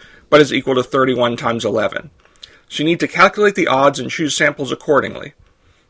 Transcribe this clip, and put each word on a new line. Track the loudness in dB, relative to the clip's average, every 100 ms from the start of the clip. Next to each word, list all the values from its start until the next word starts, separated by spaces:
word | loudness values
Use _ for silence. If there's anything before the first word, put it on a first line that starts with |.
| -20 -20 _
but | 4
is | 4
equal | 0 -2
to | -2
thirty-one | 0 0 0 0 -2 -2
times | -4 -4
eleven. | -2 -2 -2 -6 -12 _ _ _ -20 _ _
So | -4
you | -2
need | 0
to | -2
calculate | 2 2 4 0
the | 0 0
odds | 2 2 0
and | -6
choose | -6 -4 0
samples | 0 -2 -6
accordingly. | -6 0 0 0 -8 -14 -18 _ _ _ _ _